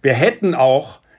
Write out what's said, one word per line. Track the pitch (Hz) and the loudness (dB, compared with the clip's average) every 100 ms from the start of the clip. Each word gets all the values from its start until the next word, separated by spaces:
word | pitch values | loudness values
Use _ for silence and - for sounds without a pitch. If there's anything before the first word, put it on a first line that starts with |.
wir | 139 | -4
hätten | 120 180 233 196 143 | 0 0 0 -4 0
auch | 131 131 - - _ | 2 2 -2 -12 _